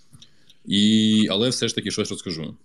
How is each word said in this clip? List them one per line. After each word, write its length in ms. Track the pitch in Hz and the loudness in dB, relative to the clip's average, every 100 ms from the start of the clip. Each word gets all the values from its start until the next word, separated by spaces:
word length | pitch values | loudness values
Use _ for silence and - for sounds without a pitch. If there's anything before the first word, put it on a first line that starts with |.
| _ - - - - - - | _ -20 -20 -20 -20 -16 -2
і... 640 | 101 107 110 110 107 104 | 2 4 4 4 4 2
але 180 | 95 123 | 2 0
все 180 | 123 117 | 0 -4
ж 80 | - | -4
таки 160 | 95 | -6
щось 200 | - - | -4 -6
розкажу. 440 | 95 95 80 80 - | -6 -8 -10 -10 -14